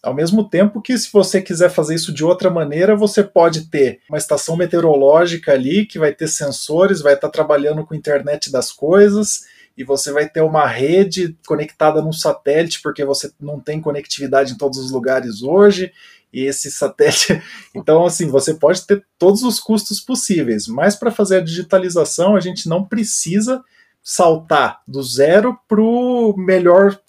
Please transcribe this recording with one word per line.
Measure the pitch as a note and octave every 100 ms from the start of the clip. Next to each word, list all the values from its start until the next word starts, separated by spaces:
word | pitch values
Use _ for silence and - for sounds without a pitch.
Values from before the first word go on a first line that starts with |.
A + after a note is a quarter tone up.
Ao | A#2+
mesmo | C#3 D#3+ G#3+ G#3+
tempo | E3+ G#3 G#3+
que, | - B3
se | -
você | G#3 F#3 F#3+
quiser | F#3 E3 F3
fazer | F3 D3+
isso | E3 -
de | C3+
outra | D#3+ F3+ F#3
maneira, | E3+ D3 D3+ G3
você | G#3 G#3 G#3
pode | G3 F3+ E3 D#3+ D#3+
ter | D3 C3 A#2+ _
uma | D3+
estação | - C#3+ -
meteorológica | E3 F3 E3+ E3 C#3+ C3+ D#3 F3 E3 D#3
ali, | C3+ C3 G3
que | G#3 E3
vai | D3+
ter | - D#3
sensores, | - C#3+ B2 - D#3 G3 F3+
vai | C#3+ C#3
tá | D3+
trabalhando | - D3+ D3 D3 D3+
com | D3+
a | D#3
internet | D3+ C#3+ C#3 D3+ C#3
das | C3 A#2+
coisas, | - D3 F#3+ G#3 G#3 G#3 - - _ _ -
e |
você | C3 C#3 D3
vai | C#3+ D3+
ter | E3
uma | D#3+ D#3 C#3
rede | A#2 C#3 F#3 G3 F3+ E3+ E3
conectada | - D3+ D3+ _ D#3 D#3
num | D#3
satélite, | D#3+ D#3+ C#3 C#3 D3+ E3 -
porque | D3+ D3
você | C#3 C#3 D3 _
não | C#3+ D3
tem | D3+ D#3
conectividade | D#3 C#3+ - - C3+ C3+ C3+
em | A#2
todos | C#3 C3
os | C3
lugares | C3 B2 C3 B2 G#2
hoje, | B2+ F#3 G#3 F3+ F#3 _ - _ _
e | B2+
esse | C3 C#3 C#3+
satélite... | - - - D3 - - D#3+ -
<laughs> | - -
Então, | G3+ E3 D#3
assim, | F3 E3 D#3+
você | C3+ C#3+
pode | D#3 D3 F#3
ter | - G3+ _ _
todos | F3+ G#3
os | B3 G#3+
custos | - G#3+ - -
possíveis, | - B3+ - F3 A#2+ G#2+ A2
mas | B2 F#3
pra | G3+ A#3
fazer | A3 G3 F#3
a |
digitalização, | E3 E3+ F#3 F#3+ F#3 E3+ D3+ - F#3
a | G3+
gente | F3+ F3 E3
não | E3+
precisa | G3 A3+ G#3+ - D#3+ G3 A3+ C4 _ _ _ _
saltar | - - E3+ D#3+ - D3 A#2+ - -
do | C3+
zero | B2+ B2 C#3+ F#3+ A#3+ B3 _
pro | G#3+ A3 A#3+ B3 B3 A3+ G3
melhor | F#3 F#3 F3 F3+ G3 G3